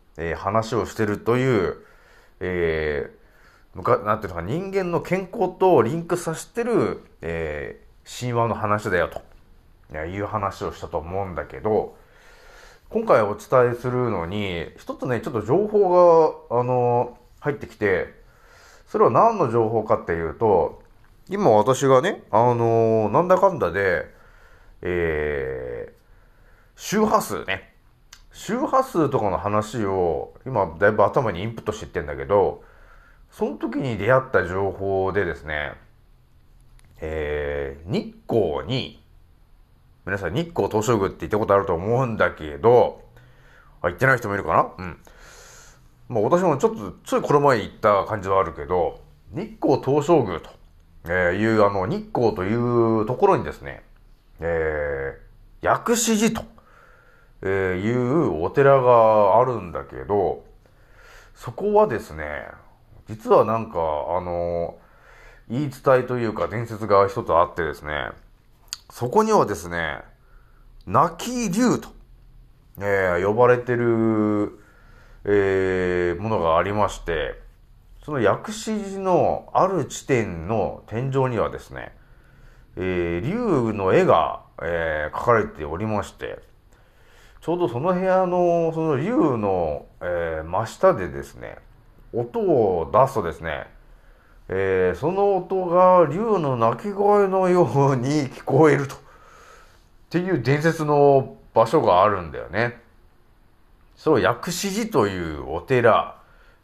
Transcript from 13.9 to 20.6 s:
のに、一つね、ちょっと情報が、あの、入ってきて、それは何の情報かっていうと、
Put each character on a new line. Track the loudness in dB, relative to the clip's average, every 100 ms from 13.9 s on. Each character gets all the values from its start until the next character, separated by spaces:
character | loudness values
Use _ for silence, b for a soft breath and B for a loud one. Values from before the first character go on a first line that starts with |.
| -2 -2
の | -2 -4
に、 | -6 -6 -6 -8 -14
一 | -14 -8
つ | -4
ね、 | -4
ち | -4
ょ |
っ |
と | -4
情 | 0 0 2
報 | 2 4 6 8 8 4 0 -4
が、 | -2
あ |
の、 | 0 0 2 2 -2 -6 _ -10
入 | -6
っ | -6
て | -8
き | -2
て、 | 0 2 -2 -10 b b b b b b _
そ | 2
れ |
は | 4
何 | 6 4 2
の | 0
情 | 2 2
報 | 0
か | 0
っ | -2
て | -2
い | -4 -4
う |
と、 | 0 2 4